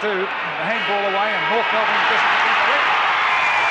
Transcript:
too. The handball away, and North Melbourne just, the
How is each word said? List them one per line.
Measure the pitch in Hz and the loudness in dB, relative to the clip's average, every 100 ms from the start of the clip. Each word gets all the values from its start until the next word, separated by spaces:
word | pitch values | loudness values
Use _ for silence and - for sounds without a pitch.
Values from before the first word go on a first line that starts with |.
too. | 214 185 | -2 -2
The | 190 - - - | -2 -4 -4 -4
handball | 165 226 196 202 | -4 -2 -2 0
away, | 202 190 214 | 0 0 0
and | 196 202 | 0 0
North | 226 214 | 0 0
Melbourne | 220 214 - - | 0 0 0 2
just, | - | 2
the | - - - - - - - - - - - - - - - | 2 2 2 2 2 0 2 0 0 0 0 0 0 0 0